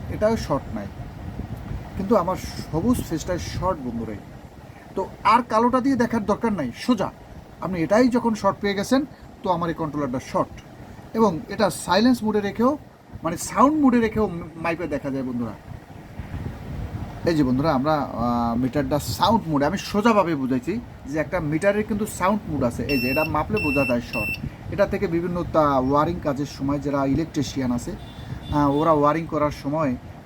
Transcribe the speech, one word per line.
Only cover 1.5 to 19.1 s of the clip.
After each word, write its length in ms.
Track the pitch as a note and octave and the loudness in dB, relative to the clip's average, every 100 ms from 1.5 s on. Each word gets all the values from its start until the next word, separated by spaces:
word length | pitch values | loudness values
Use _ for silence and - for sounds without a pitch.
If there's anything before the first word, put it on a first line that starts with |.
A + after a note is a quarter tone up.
| - - - - - | -8 -8 -10 -8 -4
কিন্তু 200 | G3 G#3+ | 2 4
আমার 200 | F3 F#3 - - - | 4 -2 -6 -10 -4
সবুজ 320 | D#3 A3 B3 | 0 2 0
ফেজটাই 340 | - D#3+ - F3 | 0 -4 -2 -4
শর্ট 420 | - - F3+ E3 | -4 -2 -2 -2
বন্ধুরাই। 360 | B2 A2+ G#2+ G2+ - - - - - - - | -4 -6 -6 -8 -12 -18 -18 -20 -20 -20 -10
তো 140 | - F#3 - | -6 -6 0
আর 180 | G3 A#3 | 4 4
কালোটা 380 | A#3+ A3 A#3+ B3+ | 4 2 4 2
দিয়ে 160 | C4 B3 | 2 2
দেখার 280 | A#3+ G#3+ | 2 0
দরকার 280 | G3+ G3 A#3 | 0 0 0
নাই, 200 | F#3+ C3+ - | -2 -4 -4
সোজা 340 | - G#3+ E3+ - - - - - | 0 0 0 -6 -18 -18 -18 -8
আপনি 220 | E3+ F3+ | -4 0
এটাই 260 | D#3+ G#3+ B3+ | 2 4 6
যখন 260 | A#3+ A#3 | 4 2
শর্ট 260 | G#3+ G3 - | 2 0 2
পেয়ে 140 | G3+ | 0
গেছেন, 300 | G3 G3 C4 D4+ - - - | 0 2 2 2 -8 -20 -6
তো 80 | F#3+ | 0
আমার 180 | E3+ E3+ | 0 0
এই 60 | |
কন্ট্রোলারটা 460 | D#3 D#3 D3 C#3 B2+ - | -2 -4 -2 -2 -4 -2
শর্ট। 160 | F3+ - - - - - - - | -2 -2 -4 -18 -18 -18 -18 -4
এবং 260 | A3+ G#3+ D#3 - | 2 4 2 -4
এটা 220 | G3 F#3+ | 0 0
সাইলেন্স 520 | - - F#3 B3 A#3+ | 0 2 6 6 4
মোডে 180 | G#3+ G#3 | 2 0
রেখেও, 380 | G3+ - A#3+ G#3 - - - - | 0 2 2 0 -6 -20 -18 -6
মানে, 140 | E3 D#3+ | -6 -4
সাউন্ড 440 | - F#3 C4+ D#4 | -2 4 4 6
মোডে 200 | C4+ A#3+ | 6 6
রেখেও 300 | A3 G#3+ G3+ E3+ E3+ D#3+ | 2 2 -2 -2 -10 -6
মাইপে 300 | E3 E3+ D#3+ | -4 -2 -2
দেখা 240 | C#3+ C#3+ | -4 -4
যায় 120 | C3+ | -4
বন্ধুরা। 300 | B2+ A#2+ A#2 G2+ - - - - - - - - - - - - - - - - E3+ | -4 -4 -4 -8 -14 -16 -16 -18 -16 -14 -10 -8 -8 -10 -10 -8 -8 -8 -10 -2 0
এই 40 | |
যে 100 | D#3 | 2
বন্ধুরা, 280 | B2+ B2+ D#3+ | 4 2 2
আমরা, 220 | C3 D3 | 2 2
আহ, 600 | D3+ B2+ A2 A#2+ A#2+ A#2 A#2 | 2 0 -2 0 2 2 0
মিটারটা 420 | B2+ D3 C3+ D3 | 0 0 0 0
সাউন্ড 440 | - | -2